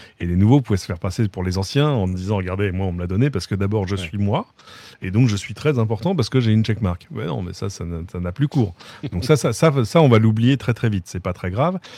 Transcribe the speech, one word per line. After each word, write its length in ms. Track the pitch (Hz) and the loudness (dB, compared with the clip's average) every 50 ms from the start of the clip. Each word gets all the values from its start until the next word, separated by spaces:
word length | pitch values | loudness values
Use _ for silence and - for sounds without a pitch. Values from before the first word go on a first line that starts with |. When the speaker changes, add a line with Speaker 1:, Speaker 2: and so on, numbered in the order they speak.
| - - _ - | -20 -20 _ -8
Speaker 1:
et 60 | 90 | -4
les 80 | 87 87 | -2 2
nouveaux 280 | 90 101 107 127 147 127 | 4 6 6 6 4 4
pouvaient 160 | - 104 92 | 2 -2 -2
se 80 | - | -2
faire 120 | - 92 82 | -6 -8 -6
passer 300 | - 95 90 - 113 98 | -6 -6 -2 -2 -2 -2
pour 160 | - 98 90 | -2 -4 -4
les 140 | 92 90 98 | -4 -2 -4
anciens 300 | 95 - - 139 147 151 | -4 -2 0 0 0 2
en 180 | 143 117 95 92 | 0 0 0 -2
disant, « 280 | 92 90 90 98 107 98 | -2 -4 -4 -4 -2 -2
Regardez, 340 | 92 90 92 98 104 98 87 | -2 -4 -4 -2 -2 -2 -2
moi, 140 | 92 95 | -2 -4
on 60 | 95 87 | -4 -4
me 60 | 87 | -4
l'a 60 | 87 | -6
donné 220 | 87 92 98 127 147 | -4 0 0 0 0
parce 160 | 135 95 - | 0 -4 -6
que 80 | - 107 | -4 -4
d'abord, 320 | 95 98 101 107 110 95 | -2 -2 -2 -2 -2 -2
je 100 | 90 101 | -2 -4
Speaker 2:
Ouais. 40 | 92 | -6
Speaker 1:
suis 160 | 90 82 85 101 | -6 -6 -4 -4
moi, 280 | 101 101 107 165 - _ _ _ - - - - - - - - - | -2 0 -2 -2 -4 _ _ _ -20 -20 -20 -20 -20 -20 -20 -12 -8
et 80 | 98 | -2
donc 180 | 92 107 131 120 | 2 4 4 4
je 80 | 101 | 2
suis 160 | 98 - - 107 | 0 -4 -8 -10
très 260 | - - 151 151 120 | -4 -2 0 0 2
important 380 | 110 107 113 104 - 170 196 | 0 0 -2 -2 -2 -2 0
parce 140 | 165 113 - | 0 -2 0
que 100 | - 131 | 0 0
j'ai 120 | 120 113 107 | 2 4 4
une 120 | 110 110 | 4 2
checkmark. » 420 | - 107 98 107 92 87 - - - | 2 0 -2 0 -2 -2 -4 -8 -14
Ouais, 160 | 156 113 107 | -10 -8 -6
non, 160 | 82 143 117 90 | -6 -6 -6 -6
mais 100 | 87 90 | -8 -8
ça, 160 | - - 104 | -8 -8 -8
ça 160 | - - - | -8 -8 -10
n'a, 160 | 85 85 82 82 90 | -8 -8 -8 -10 -10
ça 80 | - 90 | -8 -8
n'a 140 | 87 90 87 | -8 -6 -4
plus 160 | - 143 143 | -2 -2 0
cours. 260 | - 147 113 95 87 - - - - - - 139 - | 2 0 0 0 -2 -10 -20 -20 -18 -12 -12 -8 -6
Donc 140 | 90 - | -4 0
ça, 100 | - 156 | 2 2
ça, 160 | 143 - 143 113 | 2 2 0 0
ça, 320 | - - 160 139 139 117 | 2 2 2 4 2 0
ça, 160 | 107 - 170 | 2 4 6
on 80 | 160 135 | 6 8
va 100 | 117 110 | 6 6
l'oublier 380 | 110 113 110 110 113 123 139 | 6 6 4 4 4 2 2
très, 160 | 131 - - 117 | 2 0 -2 -2
très 160 | - - 113 | 0 0 0
vite. 160 | 104 95 87 | 0 -2 -4
C'est 140 | - - 92 | -6 -10 -6
pas 140 | - 92 90 | -6 -6 -6
très 160 | - - 92 | -4 -6 -6
grave. 280 | 90 110 143 170 185 185 - - - | -2 0 0 0 -2 -4 -8 -12 -20